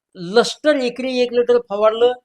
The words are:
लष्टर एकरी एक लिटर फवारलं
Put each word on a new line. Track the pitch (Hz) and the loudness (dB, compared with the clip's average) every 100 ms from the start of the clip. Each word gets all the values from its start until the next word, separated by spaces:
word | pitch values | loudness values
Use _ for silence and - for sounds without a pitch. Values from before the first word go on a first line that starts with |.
| _ | _
लष्टर | 185 175 220 240 - 302 285 | -14 -2 0 0 0 0 0
एकरी | 247 247 254 254 | 0 -4 -6 -2
एक | 240 | 0
लिटर | 240 240 240 - | 0 2 0 0
फवारलं | 202 214 226 240 247 | 0 0 2 0 0